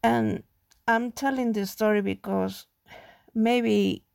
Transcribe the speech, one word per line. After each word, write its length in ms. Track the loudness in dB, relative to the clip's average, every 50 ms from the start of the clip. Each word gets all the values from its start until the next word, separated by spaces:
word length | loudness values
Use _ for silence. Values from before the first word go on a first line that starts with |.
And 400 | 2 2 2 2 0 0 -2 -4 -8 _ _ _ _ _ _ _ _
I'm 260 | 0 0 0 0 -4
telling 420 | -6 -4 -4 -2 -2 0 0 0 0
this 160 | -2 -4 -4
story 320 | -4 0 2 2 2 2
because 640 | 0 -2 -6 -6 -6 -4 -2 -2 -2 -4 -6 -10 -18 _ _ _ _ _ -20 -20 -20 -20 -20 _ _ -8 _
maybe 680 | 0 2 2 2 2 2 2 2 2 2 2 -2 -4 _ _ _